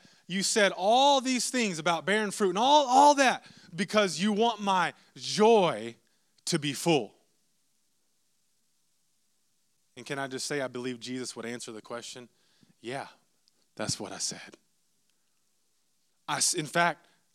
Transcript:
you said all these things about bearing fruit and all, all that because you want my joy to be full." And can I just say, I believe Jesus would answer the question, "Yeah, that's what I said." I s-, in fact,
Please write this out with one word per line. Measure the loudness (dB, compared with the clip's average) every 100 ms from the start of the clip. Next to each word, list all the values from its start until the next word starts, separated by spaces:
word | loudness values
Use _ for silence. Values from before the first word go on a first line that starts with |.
| _ _ -8
you | -4
said | -2 2 2 2
all | 2 4 6 4
these | 2 -2 -2
things | -2 -2 -2
about | -2 -2 -2
bearing | -2 -2
fruit | -2 0
and | 2
all, | 4 4 6
all | 6 6
that | 6 4 0 -6 -20 -12
because | -8 -2 2 0 0
you | -2
want | 2 0 0
my | 0 0 0 -6 _ -14
joy | -6 4 6 6 4 0 -8 -14 _ _ _ _ -4
to | -4
be | -2
full." | -2 2 2 0 _ _ _ _ _ _ _ _ _ _ _ _ _ _ _ _ _ _ _ _ _ _ _ _ _ _ _ _ -16
And |
can | -10 -8
I | -6
just | -8 -6
say, | -6
I | -6
believe | -8 -8 -8
Jesus | -10 -10 -10 -10
would | -12
answer | -12 -12
the | -16
question, | -14 -14 -12 -16 -20 _ _ _ _ _
"Yeah, | -10 -10 -10 -18 _ _ _ _ _
that's | -10 -8 -8
what | -10
I | -8
said." | -8 -10 -16 -20 _ _ _ _ _ _ _ _ _ _ _ _ _ _ _ _ -8
I | -2
s-, | -2
in | -2 -2
fact, | 0 0 -2 _ _ _